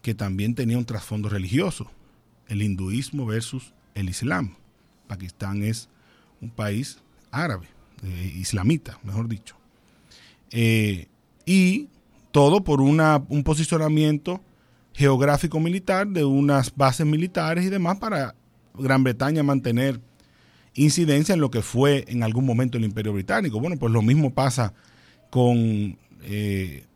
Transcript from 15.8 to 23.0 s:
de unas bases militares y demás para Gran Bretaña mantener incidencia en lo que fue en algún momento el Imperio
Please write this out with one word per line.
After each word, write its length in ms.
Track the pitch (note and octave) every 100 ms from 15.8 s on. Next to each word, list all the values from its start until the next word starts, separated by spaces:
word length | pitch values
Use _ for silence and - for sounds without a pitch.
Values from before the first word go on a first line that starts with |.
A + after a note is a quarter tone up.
| F#3 F#3 G#3
de 180 | F3+
unas 500 | C#3 C#3 C#3+ C#3 A#2
bases 300 | C#3 C3+ B2+
militares 600 | D3+ D#3 F3+ F3+ D#3+ F3
y 40 | F#3
demás 280 | G3 E3+ G3
para 380 | A3+ E3 B2 - _ _ _
Gran 300 | - C3+ C3+
Bretaña 400 | C3 A#2 C3+ D#3
mantener 560 | C#3+ C#3 B2+ A#2 C3+ A#2 - _ _ _ _ _ _
incidencia 600 | - D3 E3+ D#3+ C#3+ D#3
en 80 | F3
lo 100 | C3+
que 100 | A#2+
fue 440 | - A#2+ C#3+ C#3 -
en 160 | A#2+
algún 220 | A2+ A#2+
momento 320 | C3 A#2 B2+ A#2+
el 80 |
Imperio 280 | G#2+ A2